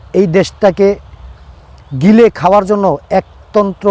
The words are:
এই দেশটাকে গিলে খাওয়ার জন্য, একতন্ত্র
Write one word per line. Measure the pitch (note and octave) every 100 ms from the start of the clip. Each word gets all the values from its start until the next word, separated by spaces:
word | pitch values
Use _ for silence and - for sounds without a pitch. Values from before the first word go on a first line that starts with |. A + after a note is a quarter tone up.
| -
এই | F3+ G3
দেশটাকে | F3+ F3 - G#3 E3+ G3 G3+ - - - - - - - - - C3+
গিলে | F3 A3 A3+
খাওয়ার | - F3+ G#3 F#3+
জন্য, | G#3 G3 C#3+ -
একতন্ত্র | F#3+ - - - G#3+ G3 F3+ G3+